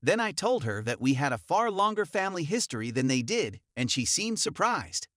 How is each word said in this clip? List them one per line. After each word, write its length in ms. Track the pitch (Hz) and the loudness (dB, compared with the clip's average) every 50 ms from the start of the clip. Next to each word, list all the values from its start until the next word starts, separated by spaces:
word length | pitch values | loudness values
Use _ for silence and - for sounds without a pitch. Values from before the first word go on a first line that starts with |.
Then 180 | - 123 180 233 | 4 2 2 2
I 120 | 233 214 | 2 -2
told 320 | 170 - - 214 254 240 147 | -2 0 0 2 2 2 0
her 180 | 113 104 101 | -2 -4 -4
that 180 | 107 117 120 - | -2 -4 -4 0
we 140 | 110 131 139 | 2 2 2
had 180 | 127 143 143 | 2 2 0
a 60 | 123 110 | 0 -2
far 320 | - - 165 196 226 233 | -4 0 0 2 2 2
longer 340 | 208 190 196 214 214 208 208 | 2 2 2 2 2 0 -2
family 400 | 185 - 202 190 196 190 180 170 | -2 0 -2 0 0 -2 -4 -4
history 460 | 143 180 247 214 - - 117 110 117 | -2 -2 -2 -2 -2 -4 -4 -4 -2
than 160 | 113 127 127 | -2 0 2
they 160 | 131 135 127 | 2 2 2
did, 380 | 120 117 220 233 196 113 95 - _ _ _ | 0 0 0 0 0 -2 -4 -10 _ _ _
and 140 | - 127 120 | -4 -2 -2
she 140 | - - 123 | 0 0 0
seemed 340 | 110 - - 202 220 226 208 | 0 0 0 0 -2 -2 -2
surprised. 720 | - 220 147 - 185 226 240 190 113 90 - - - - _ | -2 -4 -2 0 0 0 0 0 -4 -4 -6 -8 -8 -8 _